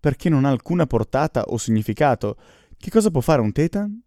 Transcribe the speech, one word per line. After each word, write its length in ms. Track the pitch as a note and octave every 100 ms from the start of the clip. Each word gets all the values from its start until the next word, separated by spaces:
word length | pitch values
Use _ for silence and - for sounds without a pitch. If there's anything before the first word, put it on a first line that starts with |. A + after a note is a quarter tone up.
perché 280 | D3 C#3 F3
non 140 | D3
ha 60 | C#3
alcuna 380 | B2+ - F3 D#3+
portata 560 | A#2 A2 C3 D3 B2
o 140 | G#2 A2+
significato. 760 | - A2 G#2+ G#2+ C#3+ A#2 G#2 - - _ _ -
Che 140 | -
cosa 220 | A3+ G#3+
può 100 | E3
fare 180 | A#2+ D3
un 120 | G#2+
theta? 360 | C#3+ E3 G3+ G#3 G#3+